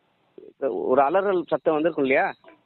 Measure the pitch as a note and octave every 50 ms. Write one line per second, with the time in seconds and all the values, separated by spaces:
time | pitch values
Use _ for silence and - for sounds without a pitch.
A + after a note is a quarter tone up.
0 | _ _ _ _ _ _ _ - - - - _ C#3 C3 G2+ F2+ D#2 - B2+ C3+
1 | C#3 C#3 E3 G3 F#3+ G3+ F#3+ F3 D3+ - D#3+ C#3+ - E3+ D#3+ D3+ D#3 E3+ D#3 D#3
2 | C#3 C3 C3+ D3+ F#3+ E3+ C3 - _ - - _ _